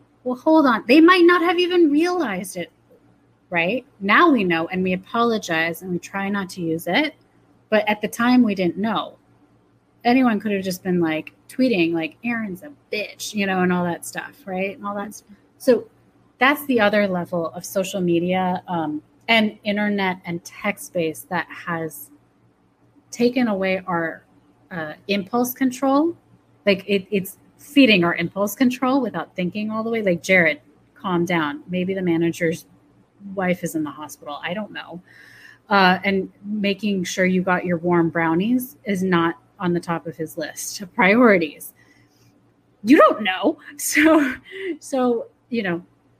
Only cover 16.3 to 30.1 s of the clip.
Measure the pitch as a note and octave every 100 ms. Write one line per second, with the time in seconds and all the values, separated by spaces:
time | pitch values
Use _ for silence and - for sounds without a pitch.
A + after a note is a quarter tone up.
16.3 | - B3+ D4 - A#3+ G#3 G#3 G3+ F3+ E3+
17.3 | F3 D#3+ F3+ - G3 F#3 G3+ F3+ E3+ F3+
18.3 | F#3 F#3 F3+ - F3 D3+ D3+ - _ -
19.3 | A3+ G#3+ - G#3+ G3+ G#3 G3+ F#3+ F#3 F3
20.3 | E3+ - - G#3 G3+ - F3+ D#3+ D3+ -
21.3 | F3 - - - E3 D#3+ - - _ _
22.3 | _ _ _ _ _ _ _ _ - A#3+
23.3 | B3+ A#3+ G3 F#3+ F#3 F#3 E3+ E3 F#3 _
24.3 | _ _ _ - F3+ D#3 - - G3+ F#3
25.3 | A#3+ B3 - C4 B3+ C4+ C#4 E4+ - _
26.3 | _ _ _ G3+ F#3+ G3+ G3+ F#3+ G#3 F3+
27.3 | - _ _ - C#4+ B3 F#3+ E3+ - F3
28.3 | G3 G#3 - B3+ B3 B3+ C4+ A3+ E3+ D3+
29.3 | - F3+ G#3 G#3+ A3 A3+ A#3 G3+